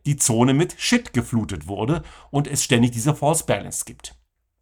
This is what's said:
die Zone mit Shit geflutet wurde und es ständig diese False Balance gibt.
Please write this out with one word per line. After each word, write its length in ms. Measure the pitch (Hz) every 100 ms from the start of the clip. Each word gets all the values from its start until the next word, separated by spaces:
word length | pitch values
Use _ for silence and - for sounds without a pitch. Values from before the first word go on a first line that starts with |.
| 143
die 100 | 147
Zone 380 | - 113 127
mit 220 | 135 175 -
Shit 340 | - 240 -
geflutet 560 | 123 - 117 95 90 78
wurde 340 | 98 113 165 - - -
und 160 | 139 147
es 160 | 143
ständig 280 | - 120 120
diese 240 | 117 135 151
False 300 | 143 160 -
Balance 380 | 104 95 -
gibt. 320 | - - - - _ _ _ _